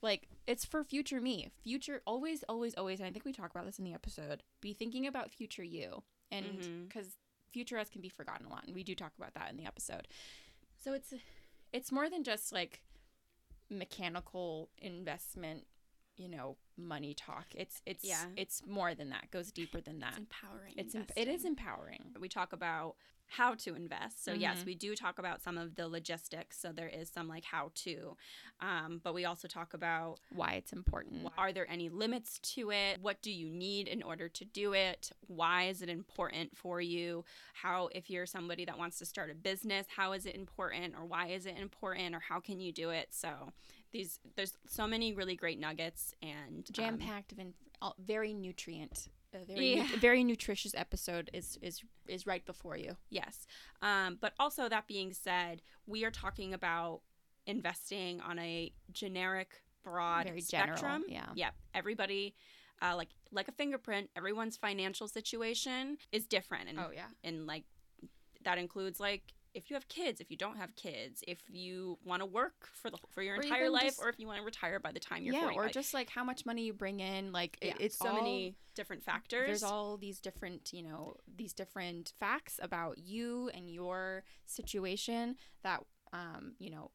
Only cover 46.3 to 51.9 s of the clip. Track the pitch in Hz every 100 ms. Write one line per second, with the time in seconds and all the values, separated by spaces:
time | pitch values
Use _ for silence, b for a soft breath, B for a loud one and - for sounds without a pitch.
46.3 | 147 143 156 180 208 226 226 226 208 202
47.3 | 208 185 185 - - 196 - 190 220 214
48.3 | 214 190 180 - 160 156 143 - - -
49.3 | 196 180 196 262 254 269 240 240 247 247
50.3 | 233 - 202 208 - - - - 170 160
51.3 | 180 160 - - - 233